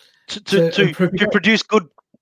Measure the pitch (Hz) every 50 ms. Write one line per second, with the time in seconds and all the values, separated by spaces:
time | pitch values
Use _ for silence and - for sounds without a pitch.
0 | _ _ _ _ _ _ - 208 - - 196 196 165 165 165 190 196 175 151 -
1 | 185 170 190 175 202 - - - 160 202 226 196 - - 208 214 180 143 _ _
2 | _ _ _ _